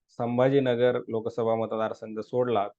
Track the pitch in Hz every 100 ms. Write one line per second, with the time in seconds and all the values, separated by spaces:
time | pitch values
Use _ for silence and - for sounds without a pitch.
0 | _ - 120 120 131 139 127 117 123 123
1 | 117 113 113 - 113 113 110 110 110 113
2 | 110 110 104 123 123 110 101